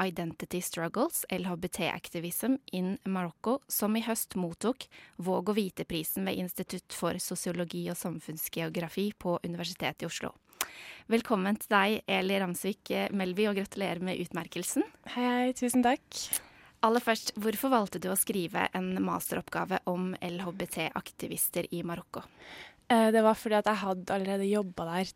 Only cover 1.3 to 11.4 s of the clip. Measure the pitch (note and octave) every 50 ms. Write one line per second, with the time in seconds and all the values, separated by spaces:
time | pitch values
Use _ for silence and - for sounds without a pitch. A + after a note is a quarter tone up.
1.3 | - F3+ F3+ F#3+ F3+ E3+ F3+ F3+ - - F3+ D3+ - - - - - F3 D#3+ F3
2.3 | - - - A3+ C4+ C4+ - - - F#3 F3+ F#3 G3 - - F#3+ F#3+ F#3 F3+ E3+
3.3 | - _ - G#3+ B3 C#4 - _ - - - G#3 G#3+ A3+ A3+ A#3 A3+ A3+ - -
4.3 | - G3 F3+ E3+ E3+ - - G#3 C4 - - - - - - - - - F3 F#3
5.3 | F#3 F3+ F3+ G3 G#3+ G#3+ G#3 F#3 - - D#3+ - F3+ E3 D#3 - - F#3+ F#3+ F#3+
6.3 | - - F#3 F3 - - F#3+ - - F3+ - _ - - - E3+ E3+ F#3 - -
7.3 | F#3 F3 - F#3 F3 F3 F3 E3 - F3 F3 F3 F3 - - F#3 E3 E3+ - -
8.3 | D#3 D#3+ - - - F3 E3 D#3+ D#3+ F3+ E3+ D#3+ - - G3 G#3 G#3 - - F3+
9.3 | F3 E3+ - F3 E3+ F3 F3 E3 F3+ - - C3+ D3+ - - E3 - - - -
10.3 | - - _ _ - - - - - - - - - - - - G#3+ A#3 A#3+ -
11.3 | A#3+ G3